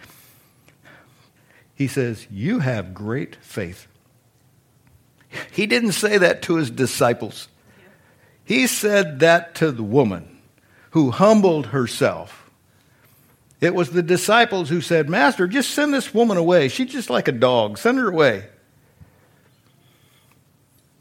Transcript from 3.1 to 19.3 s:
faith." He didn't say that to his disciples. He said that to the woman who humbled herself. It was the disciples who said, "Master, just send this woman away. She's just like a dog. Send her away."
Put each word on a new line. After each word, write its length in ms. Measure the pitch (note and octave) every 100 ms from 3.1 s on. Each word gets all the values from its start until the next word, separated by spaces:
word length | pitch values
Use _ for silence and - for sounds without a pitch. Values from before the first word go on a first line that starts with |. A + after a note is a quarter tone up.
| C3 E3 -
faith." 500 | - A2 F2 F#2 _ _ _ _ _ _ _ _ _ _ _ _ _ _ _ - -
He 140 | - G#3+
didn't 260 | A#3+ A3+
say 260 | - G#3+ G#3
that 240 | F3 -
to 140 | - E3
his 120 | B2+
disciples. 800 | A#2+ B2+ - B2 A#2 G#2+ - - _ _ _ _ _ _ _ _ _
He 220 | - B3 B3+
said 540 | - G#3 G3+ E3+ C3+
that 340 | E3 E3+ E3+
to 160 | - D#3+
the 140 | A#2
woman 560 | G#2 C3+ A2+ F2 - - _ _ _ _ _
who 220 | E3 C3
humbled 540 | A#2 G3+ A3 F#3+ D3+ A2+
herself. 760 | C3+ A#2 - A#2+ E2 F2+ - _ _ _ _ _ _ _ _ _ _ _ _
It 160 | E3+ F3+
was 140 | E3+
the 120 | F3
disciples 680 | E3 F3 - A3+ A#3 F#3+ D3
who 100 | F3
said, 280 | - E3 D3
"Master, 380 | G3 C#4 G#3+ F3+
just 240 | C4+ -
send 240 | C#4+ D4
this 180 | C4+ -
woman 240 | G#3 A#3 F3
away. 300 | E3+ F3+ C3+
She's 240 | - B3+
just 180 | C#4 -
like 200 | B2 D#3
a 40 |
dog. 460 | A#2+ B2+ B2 G#2 G#2
Send 180 | A#3 C4
her 120 | A3
away." 400 | E3 C#3 G2 G#2 _ _ _ _ _ - _ _